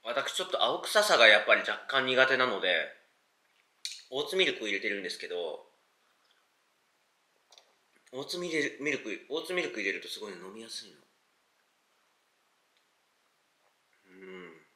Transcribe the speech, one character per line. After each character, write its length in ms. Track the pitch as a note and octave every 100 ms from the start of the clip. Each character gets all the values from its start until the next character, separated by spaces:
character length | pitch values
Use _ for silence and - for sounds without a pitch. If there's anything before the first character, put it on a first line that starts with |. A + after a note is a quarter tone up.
私 280 | A2+ B2 C3
ち 100 | -
ょ 40 | F3+
っ 40 |
と 100 | -
青 220 | A#2 E3+
臭 220 | - G#3+
さ 120 | G#3 E3
が 120 | A2
や 120 | G#2
っ 40 |
ぱ 100 | A2
り 60 | G#2
若 260 | - G#2+ -
干 200 | C3+ B2+
苦 200 | B2+ C3
手 100 | C3
な 100 | B2+
の 120 | G2
で、 300 | F#2 E2+ D2+ - _ _ _ _ _ _ _ _ - - -
オ 120 | C3+
ー 60 | D3+
ツ 60 |
ミ 100 | F#3+
ル 100 | E3+
ク 100 | A#2+
を 20 | G#2+
入 80 |
れ 60 | G2
て 80 | G#2
る 100 | G2+
ん 60 |
で 60 | F2+
す 60 | -
け 120 | -
ど、 360 | F2 E2 D2 - _ _ _ _ _ _ _ _ _ _ _ _ _ _ _ _ _ _ - _ _ _ _ _
オ 100 | B2+
ー 60 | C#3+
ツ 120 | F3+
ミ 120 | F3
ル-、 280 | D#3+ C#3+ -
ミ 80 | C#3+
ル 80 | -
ク、 280 | A2 F#2+ -
オ 100 | D3
ー 80 | D#3+
ツ 60 |
ミ 100 | F3+
ル 80 | D#3
ク 100 | A#2
入 60 | G2
れ 60 |
る 80 | F2
と 80 | -
す 100 | -
ご 100 | G#2+
い 40 |
飲 200 | F2+ F#2
み 80 | G#2+
や 80 | A2+
す 200 | - G#2
い 20 |
の。 60 | E2+ _ _ _ _ _ _ _ _ _ _ _ _ _ _ _ _ _ _ _ _ _ _ _ _ _ _ _ _ _ _ F#2+
う 0 |
ん。 560 | F#2 F#2+ F#2 F2 D#2+ D#2+